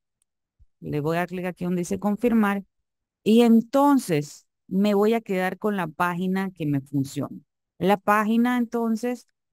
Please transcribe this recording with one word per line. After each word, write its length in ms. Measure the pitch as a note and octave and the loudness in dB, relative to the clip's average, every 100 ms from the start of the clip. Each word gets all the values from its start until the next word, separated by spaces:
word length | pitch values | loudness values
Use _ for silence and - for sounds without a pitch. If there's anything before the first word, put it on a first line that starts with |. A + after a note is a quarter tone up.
| _ _ _ _ _ _ _ _ | _ _ _ _ _ _ _ _
le 200 | E3 D3 | -8 -4
voy 160 | D3 E3 | -2 -2
a 40 | |
dar 80 | F3 | -4
clic 180 | F3+ F3+ | -6 -8
aquí 180 | E3+ | -6
donde 160 | F3 F3+ | -4 -4
dice 180 | F3 F#3+ | -4 -4
confirmar 640 | G3+ G3+ A#3+ A3+ G#3 G3+ - _ _ _ _ _ | -4 -2 0 2 2 -2 -8 _ _ _ _ _
y 180 | - A3+ | 2 6
entonces 1040 | A#3+ A3+ A#3 C#4 C#4+ C#4 - D3+ D3 - _ _ - | 6 4 4 2 4 4 2 -2 -4 -10 _ _ -6
me 260 | F#3+ G#3 | -2 0
voy 200 | G3+ G#3+ | 2 2
a 60 | A#3 | 0
quedar 380 | A3 F#3 F#3 F#3+ | -2 -4 -4 -4
con 180 | A3 G3+ | -4 -4
la 120 | E3 | -4
página 600 | - F3 F3 F#3 F#3+ F#3+ | -4 -4 -2 -2 -2 -4
que 140 | - D3+ | -6 -4
me 140 | C#3+ | -4
funciona. 560 | C3+ C#3+ C#3 D3 B2+ - - _ _ - | -2 -4 -4 -6 -8 -10 -20 _ _ -4
La 180 | F3 G3+ | 0 0
página 640 | - G#3 G#3+ A3+ A#3+ B3 | 2 0 2 2 2 0
entonces 680 | A#3 A#3 A3+ A3 A#3+ B3 _ _ _ | -2 -4 -2 -4 -4 -8 _ _ _